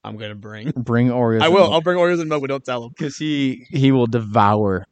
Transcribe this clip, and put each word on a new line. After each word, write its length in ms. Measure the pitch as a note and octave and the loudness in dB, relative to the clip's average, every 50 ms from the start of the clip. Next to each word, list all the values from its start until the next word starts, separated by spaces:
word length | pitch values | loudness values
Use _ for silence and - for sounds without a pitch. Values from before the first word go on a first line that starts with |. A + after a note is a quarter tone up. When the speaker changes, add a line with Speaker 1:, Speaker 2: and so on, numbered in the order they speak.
| - | -16
Speaker 1:
I'm 120 | G#2+ A2 | -14 -14
gonna 180 | G#2+ A2 G#2+ G#2+ | -12 -12 -12 -14
bring 360 | G2+ G2+ G#2+ G#2+ G#2+ A2+ D3 | -14 -16 -16 -16 -12 -10 -8
<laughs> 40 | - | -8
Speaker 2:
Bring 320 | B2+ A#2 A#2+ A#2 A#2 B2 B2 | -6 -4 0 0 2 2 2
Oreos 320 | A#2+ B2+ A#2+ A2+ A2+ A2+ | 2 2 2 2 2 2
Speaker 1:
I 40 | D3+ | 4
Speaker 2:
and 80 | E3 F3 | 4 4
Speaker 1:
will. 80 | G3+ F3 | 4 4
Speaker 2:
milk. 100 | D3 D3+ | 4 2
Speaker 1:
I'll 80 | E3 | 0
bring 160 | D#3+ F3+ F3+ | 0 0 0
Oreos 220 | F3+ E3+ F3 F3+ E3+ | 2 2 0 0 -2
and 80 | E3 D#3 | -2 -4
milk, 120 | D3+ D3 | -4 -4
but 60 | C3+ | -4
don't 160 | C3+ C#3 C#3 - | -4 -6 -6 -6
tell 180 | - B2 A#2+ A#2 | -6 -6 -6 -8
him. 60 | B2 - | -10 -10
Speaker 2:
'Cause 200 | - D#3+ C#3+ - | -8 -8 -8 -8
he, 480 | - D#3 D#3 D3 C#3+ C#3 C3 B2 B2 - - | -6 -6 -4 -2 -2 -2 -2 -4 -6 -8 -6
he 220 | - C#3 C3+ C3+ | 0 2 4 4
will 160 | C3+ B2+ A#2+ | 4 4 2
devour. 760 | A2+ A#2+ A#2 A2 G2+ G#2+ A2+ G#2 G2+ G#2+ G#2+ G#2+ G2 F#2+ F2+ F#2+ - | 2 0 -2 -2 0 2 2 4 4 4 2 0 0 -2 -4 -6 -10